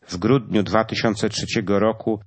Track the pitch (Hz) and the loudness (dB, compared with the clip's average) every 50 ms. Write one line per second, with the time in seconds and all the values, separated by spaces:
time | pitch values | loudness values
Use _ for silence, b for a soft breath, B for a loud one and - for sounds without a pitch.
0 | _ - 92 87 92 113 135 139 - 147 90 107 92 95 - 110 113 - 110 - | _ -12 -6 -2 2 4 4 2 2 0 0 0 2 2 2 0 0 0 -2 -2
1 | - 113 101 - 113 104 - - - - - 117 95 92 101 98 107 110 110 - | 0 -2 0 0 -2 -2 -2 -4 -6 -4 -4 -4 0 0 2 2 2 2 0 -2
2 | - 117 110 104 - | -4 -4 -4 -4 -6